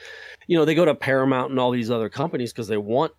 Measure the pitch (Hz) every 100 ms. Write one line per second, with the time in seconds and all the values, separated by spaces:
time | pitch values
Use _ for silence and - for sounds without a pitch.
0 | - - - - - 170 147 156 175 -
1 | - 131 131 131 135 131 123 123 113 120
2 | 107 - 165 170 120 - 104 107 104 123
3 | 156